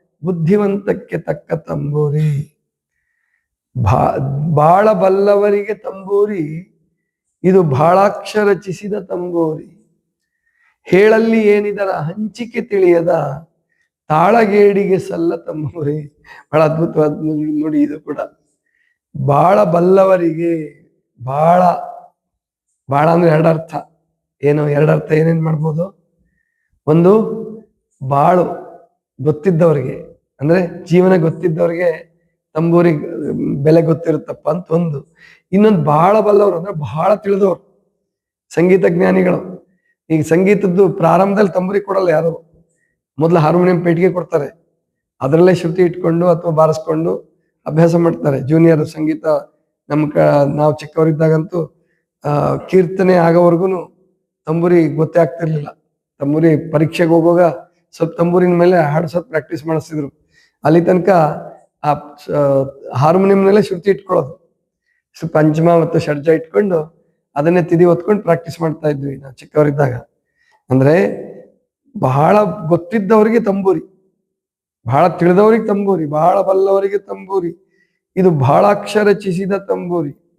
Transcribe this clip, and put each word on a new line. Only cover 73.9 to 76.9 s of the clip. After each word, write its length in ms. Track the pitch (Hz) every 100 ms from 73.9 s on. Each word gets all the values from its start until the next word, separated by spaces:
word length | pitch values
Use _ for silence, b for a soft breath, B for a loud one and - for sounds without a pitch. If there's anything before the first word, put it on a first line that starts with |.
| _ _ _ _ _ _ _ _ _ 117
ಬಹಳ 220 | 135 175
ತಿಳಿದವರಿಗೆ 580 | - 170 180 214 226 214
ತಂಬೂರಿ, 400 | 202 202 185 151
ಬಹಳ 340 | 151 165 196
ಬಲ್ಲವರಿಗೆ 580 | 185 190 196 196 196